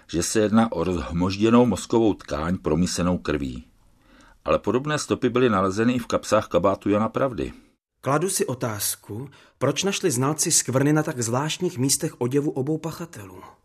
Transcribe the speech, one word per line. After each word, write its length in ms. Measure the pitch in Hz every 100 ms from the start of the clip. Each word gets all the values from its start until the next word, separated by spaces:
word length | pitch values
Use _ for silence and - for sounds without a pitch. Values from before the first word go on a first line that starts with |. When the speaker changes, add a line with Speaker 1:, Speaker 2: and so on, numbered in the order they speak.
| -
Speaker 1:
že 120 | 82
se 180 | - 110
jedná 320 | 104 110 117
o 120 | 85
rozhmožděnou 840 | 85 87 73 82 92 98 113 120 123
mozkovou 480 | 92 - 117 107
tkáň 440 | 90 - 73 82 92
promísenou 600 | 80 78 90 - 87 90
krví. 460 | - 73 69 62 - _ _ _ _ - - -
Ale 140 | - 80
podobné 400 | 101 120 151 147
stopy 300 | - 104 127
byly 220 | 120 127
nalezeny 420 | 98 95 98 120
i 60 | 127
v 80 | -
kapsách 420 | - - 107 -
kabátu 420 | 87 98 98 98
Jana 180 | 104 110
Pravdy. 440 | 127 135 104 62 - - _ _ _
Speaker 2:
Kladu 300 | 131 151 190
si 160 | - -
otázku, 840 | 123 120 104 - - - 107 139 - - -
proč 260 | 131 147
našli 260 | 196 196 180
znalci 420 | 123 135 156 175
skvrny 400 | - - 131 139
na 100 | 156
tak 200 | 160 127
zvláštních 560 | 113 123 156 - 180 120
místech 420 | 135 - 160 -
oděvu 300 | 123 139 147
obou 280 | 135 135 156
pachatelů. 640 | 165 156 170 110 95 92 - -